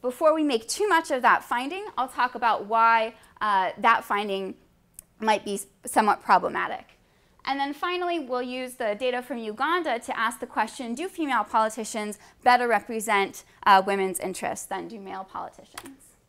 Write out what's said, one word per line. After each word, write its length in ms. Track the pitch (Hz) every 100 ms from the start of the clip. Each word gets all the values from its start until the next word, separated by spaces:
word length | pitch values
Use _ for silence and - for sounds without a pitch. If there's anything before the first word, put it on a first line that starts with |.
before 320 | 247 247 320
we 80 | 320
make 260 | 302 233 226
too 200 | - 415
much 220 | 330 330
of 120 | 277
that 220 | 240 190
finding, 420 | - 247 269 370 415 -
I'll 120 | 262
talk 260 | - 247
about 320 | 240 233 208 202
why, 480 | 226 226 226 220 - - -
uh, 300 | 214 196 185 -
that 260 | 226 226
finding 500 | - 202 208 190 190 - _ _ _ - _ _
might 280 | 220 214 -
be 140 | 202 - _ -
somewhat 360 | - 214 -
problematic. 640 | - 185 175 156 180 - - _ _ _ _ _
And 140 | - 277
then 140 | 277
finally, 460 | 285 359 359 359 339
we'll 240 | 262 247
use 320 | 254 254 254
the 200 | 247 226 208
data 240 | 254 247
from 160 | 247 240
Uganda 600 | 226 214 294 359 320 233
to 200 | - -
ask 200 | 226 240
the 80 | 240
question, 480 | - 226 - 240
do 140 | 240 359
female 360 | - 302 240
politicians 760 | 208 233 220 220 214 226 208 208 - _
better 240 | - 247 240
represent, 760 | 214 - 226 208 208 196 - - _
uh, 180 | - 190 190
women's 320 | 196 190 180
interests 480 | 185 185 202 202 -
than 200 | 190 170
do 140 | 226
male 240 | 196 190
politicians? 760 | 190 185 175 - - - - 269 - _